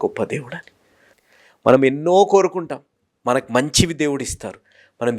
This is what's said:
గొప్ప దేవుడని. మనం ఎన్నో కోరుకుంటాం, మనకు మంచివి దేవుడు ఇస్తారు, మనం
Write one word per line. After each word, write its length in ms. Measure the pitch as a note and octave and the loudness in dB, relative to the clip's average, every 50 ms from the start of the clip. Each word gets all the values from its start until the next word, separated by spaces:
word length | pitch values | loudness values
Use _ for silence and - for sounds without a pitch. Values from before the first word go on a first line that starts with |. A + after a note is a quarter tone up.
| - | -4
గొప్ప 200 | - - - G#2+ - - | -4 -4 -6 -6 -6 -8
దేవుడని. 380 | D#2 B2+ A#2+ - - - - _ _ _ _ _ _ _ _ _ _ _ _ _ _ _ _ _ _ - | -10 -10 -12 -16 -18 -18 -20 _ _ _ _ _ _ _ _ _ _ _ _ _ _ _ _ _ _ 2
మనం 160 | A2+ B2+ C3+ C3+ C3 | 4 4 4 4 2
ఎన్నో 260 | C3+ D3 D#3 E3+ F3+ F#3+ G3+ G3 G3 | 0 0 0 2 4 4 4 4 4
కోరుకుంటాం, 480 | G3 F#3+ F3 F3 F#3 E3 - C#3 B2+ - _ _ _ _ _ _ _ _ | 4 2 2 -2 -6 -10 -10 -12 -14 -16 _ _ _ _ _ _ _ _
మనకు 220 | B2 B2 C3 - - A#2 | -2 -2 -2 -2 0 0
మంచివి 380 | B2 C3+ D3+ - - F#3 E3 E3 C#3+ D3+ | 0 0 0 0 0 0 0 -2 -4 -4
దేవుడు 200 | D3 C#3 C3 B2+ - | -4 -2 -4 -6 -10
ఇస్తారు, 300 | - - - G2+ F2+ - _ _ _ _ _ _ _ _ | -12 -12 -12 -14 -16 -16 _ _ _ _ _ _ _ _
మనం 140 | A#2+ A#2+ A#2 | -4 -4 -2